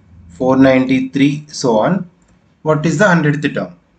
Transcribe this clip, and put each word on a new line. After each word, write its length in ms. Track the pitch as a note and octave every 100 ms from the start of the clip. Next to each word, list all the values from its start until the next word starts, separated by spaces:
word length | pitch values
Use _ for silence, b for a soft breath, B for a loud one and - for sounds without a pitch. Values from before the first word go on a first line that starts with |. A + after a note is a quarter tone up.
| _ - -
four 280 | - B2+ C3+
ninety-three, 880 | C3+ C3 C3 C3 - C3+ C#3+ D3 -
so 300 | - B2+ G#2+
on. 320 | C3 F#3+ - _ _ _ _ _
What 240 | D#3 D3+ D#3+
is 120 | D3
the 100 | G3+
hundredth 440 | E3 D3 C#3 C#3
term? 220 | G2+ F2+ - _